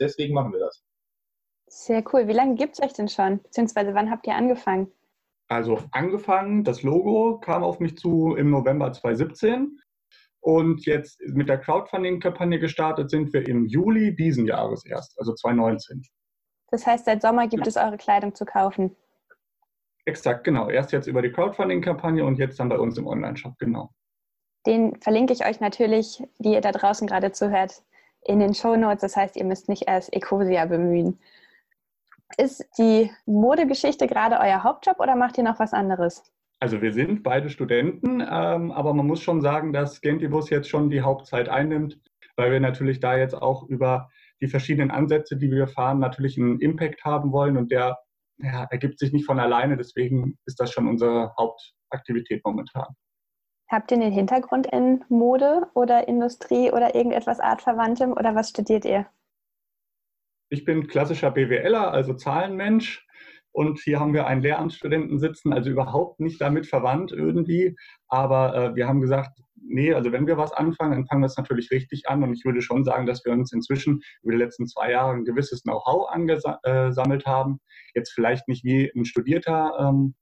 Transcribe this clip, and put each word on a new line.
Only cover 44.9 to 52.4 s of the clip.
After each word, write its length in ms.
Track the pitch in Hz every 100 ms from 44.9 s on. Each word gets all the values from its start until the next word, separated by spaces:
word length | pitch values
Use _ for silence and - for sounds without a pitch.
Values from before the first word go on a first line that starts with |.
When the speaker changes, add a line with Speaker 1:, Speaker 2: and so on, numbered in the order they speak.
Speaker 3:
Ansätze, 460 | - 147 151 151 139
die 140 | 139
wir 180 | 135 131
fahren, 300 | 135 131 139
natürlich 400 | 131 131 135 131
einen 200 | 123 120
Impact 440 | 147 165 156 -
haben 280 | 151 147 143
wollen 260 | 135 143 135
und 120 | 120
der, 280 | 127 127 127 _ _ _ _
ja, 260 | 139 127 120
ergibt 280 | 123 143 -
sich 140 | 135
nicht 140 | 139 143
von 120 | 135
alleine, 380 | 120 120 135 131
deswegen 640 | 123 - 123 131 127 - -
ist 120 | 131
das 140 | 120
schon 160 | - 117
unsere 460 | 113 120 117 113 -
Hauptaktivität 1000 | 117 - - _ _ 135 - 120 117 107